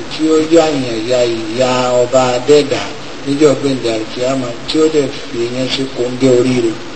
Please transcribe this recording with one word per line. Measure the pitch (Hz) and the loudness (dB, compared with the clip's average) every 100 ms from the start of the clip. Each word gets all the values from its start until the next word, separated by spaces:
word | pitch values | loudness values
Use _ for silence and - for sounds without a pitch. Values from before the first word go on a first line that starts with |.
| 117 | -10
tí | - 156 | -2 2
ó | 156 156 | 2 4
yá | 165 156 | 4 4
èèyàn | 143 123 113 113 | 2 -2 -4 -2
ya | 123 | 0
ìyá | 120 113 110 117 127 127 123 | 0 -2 -4 -2 0 0 0
ọba | 123 123 131 127 | 2 2 2 2
adẹ́dà | 123 131 147 131 - - - - - | 0 4 4 4 -2 -6 -10 -12 -10
níjọ́ | 139 143 156 | -4 2 2
gbẹ̀ǹdẹ̀ | 127 139 131 117 | 2 0 -2 -2
àlùkìyámà, | 110 107 - 123 135 123 120 | -4 -6 -4 -2 -2 -4 -8
tí | - 156 | -4 2
ó | 156 | 2
dẹ̀ | 156 131 - | 2 -2 -4
fi | - 120 | -8 -4
èèyàn | 117 123 127 | -4 -2 -4
ṣe | 135 135 | -4 -4
kòńgẹ́ | - 123 127 131 | -4 -4 0 4
oríire. | 123 127 123 113 107 - | 4 4 2 0 -2 -10